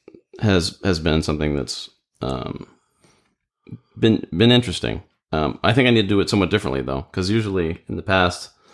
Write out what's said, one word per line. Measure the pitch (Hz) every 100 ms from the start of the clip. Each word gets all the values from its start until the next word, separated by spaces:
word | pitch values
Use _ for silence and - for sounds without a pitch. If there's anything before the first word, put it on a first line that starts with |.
| _ - _ -
has, | 107 95 85 -
has | - 82
been | 80 80
something | 78 78 76 71
that's, | 62 - - _ _ -
um, | - 65 - - - _ _ _ _ _ _ _ _ _ - - _ -
been, | 113 110 -
been | 82 117
interesting. | 123 120 85 58 53 - _ _
Um, | 78 76 - -
I |
think | 113 123
I |
need | 117
to | 98
do | 101
it | 90
somewhat | 104 90
differently | 104 69 67
though, | 64 67 -
'cause | - 92
usually | 113 107 95 80 80 -
in | 92
the |
past, | 85 95 90 - - _ _